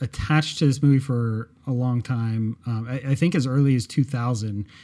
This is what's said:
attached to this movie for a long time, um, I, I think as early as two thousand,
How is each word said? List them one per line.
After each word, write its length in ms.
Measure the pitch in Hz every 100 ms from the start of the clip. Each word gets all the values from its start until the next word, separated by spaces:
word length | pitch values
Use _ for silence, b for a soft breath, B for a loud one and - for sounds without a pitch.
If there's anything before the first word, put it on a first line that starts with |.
attached 560 | 123 - - 156 151 -
to 60 | 147
this 160 | 135
movie 180 | 143 135
for 500 | 135 120 117 110 117 _ -
a 40 |
long 300 | 123 127 120
time, 560 | 113 120 113 113 110 - 123
um, 220 | 110 117
I, 220 | 131 131
I 40 | 139
think 200 | 175 175
as 100 | 127
early 300 | 135 139 127
as 100 | -
two 180 | -
thousand, 600 | 131 123 120 113 110 101 101 B